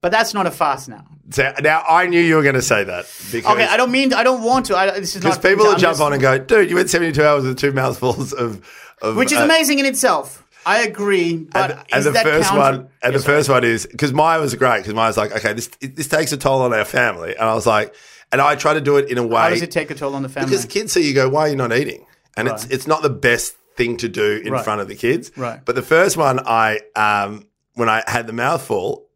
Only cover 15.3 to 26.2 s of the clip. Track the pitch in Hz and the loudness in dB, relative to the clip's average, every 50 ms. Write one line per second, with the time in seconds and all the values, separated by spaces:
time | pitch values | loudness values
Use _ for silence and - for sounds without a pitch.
15.3 | 101 110 101 110 107 113 117 - - _ - 135 135 143 156 135 - 151 165 - | -4 -4 -4 -2 -4 -4 -8 -12 -14 _ -16 -14 -10 -10 -8 -2 -2 -2 0 -2
16.3 | 151 135 - 139 135 135 127 123 117 110 104 - - - 123 117 98 85 85 85 | -4 -2 0 0 2 2 2 2 0 0 -2 -2 0 0 0 0 -2 -4 -8 -8
17.3 | - - 113 113 110 113 101 123 110 107 107 104 - - - - - - - _ | -6 -2 0 0 0 0 0 2 2 2 0 -2 -8 -20 -20 -20 -20 -20 -10 _
18.3 | - 127 139 143 151 - - 156 151 156 143 139 143 143 139 139 127 120 120 117 | 0 2 2 2 2 0 0 0 0 0 0 2 2 2 2 0 -2 -2 -2 0
19.3 | 113 113 113 110 113 - 170 170 - 170 151 147 156 139 151 139 139 139 135 131 | 2 2 2 2 2 0 -4 -4 -4 -6 -6 -6 -8 -8 -8 -6 -6 -6 -8 -8
20.3 | 131 143 135 135 135 - - - - 202 214 220 - 185 165 147 135 139 131 131 | -6 -6 -2 -2 -2 -2 -2 -4 -6 -6 -4 -2 0 0 0 2 2 2 2 2
21.3 | 131 151 156 151 147 135 131 117 113 123 147 127 - - - _ _ _ _ _ | 2 2 0 0 0 0 -2 0 0 0 -2 -2 -6 -12 -16 _ _ _ _ _
22.3 | _ - 110 127 113 107 113 120 131 131 135 151 156 156 156 147 127 101 - 123 | _ -4 -4 -4 -4 -6 -8 -6 -6 -6 -2 -2 -2 0 0 -4 -4 0 0 0
23.3 | 120 117 - - - _ _ _ _ - 123 117 120 117 - 113 95 - 107 104 | 2 2 -2 -8 -12 _ _ _ _ -4 -4 -4 -2 -4 -6 -6 -4 -2 0 0
24.3 | 104 107 113 107 131 127 110 110 107 104 101 95 104 101 - 117 139 165 120 - | 0 -2 -4 -4 -6 -4 -2 -2 -4 -4 -4 -8 -10 -4 -2 -2 -2 -2 -4 -10
25.3 | _ - 127 120 113 - - - 120 127 123 - 160 160 180 196 190 160 | _ -10 -10 -8 -10 -10 -6 -4 -4 -4 -2 2 2 4 4 2 2 0